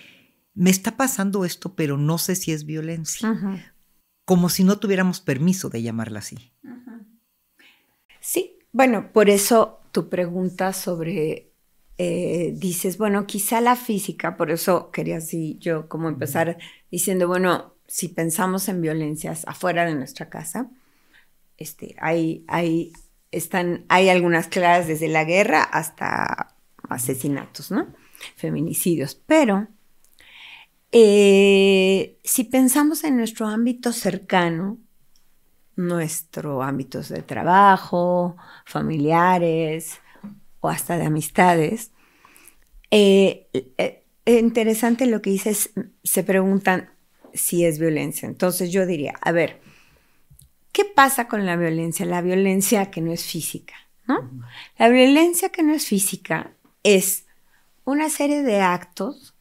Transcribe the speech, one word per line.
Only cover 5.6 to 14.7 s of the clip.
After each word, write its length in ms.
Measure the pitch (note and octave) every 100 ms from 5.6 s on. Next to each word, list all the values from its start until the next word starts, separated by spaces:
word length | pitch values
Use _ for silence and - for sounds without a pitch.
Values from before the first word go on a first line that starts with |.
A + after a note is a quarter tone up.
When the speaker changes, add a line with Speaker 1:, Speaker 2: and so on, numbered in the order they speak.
| -
Speaker 1:
de 140 | A#2
llamarla 380 | A#2 A2+ G#2+ G#2
así. 320 | - - - _
Speaker 2:
Ujú. 420 | - A#3+ - A3+ G#3 _ _ _ _ _ _ _ _ _ _ _
Sí, 380 | - F4 - _ _
bueno, 400 | A#3 C4 G#3 -
por 180 | A3 G3+
eso 500 | G3+ G3+ A3+ - - _
tu 160 | - E3
pregunta 640 | F3+ F3 F3+ F#3 F3+ F#3+
sobre... 800 | F#3+ - E3+ E3 E3+ D#3 - - _ _ _ _ -
Eh, 540 | F3 E3+ F3+ E3+ E3 D3+
dices, 420 | F#3 E3+ F#3+ F3+
bueno, 280 | G#3+ G3+ G3+
quizá 340 | G#3 - A#3
la 160 | A#3+ B3
física, 600 | - G3+ - E3 E3 F3
por 140 | E3
eso 400 | E3 G3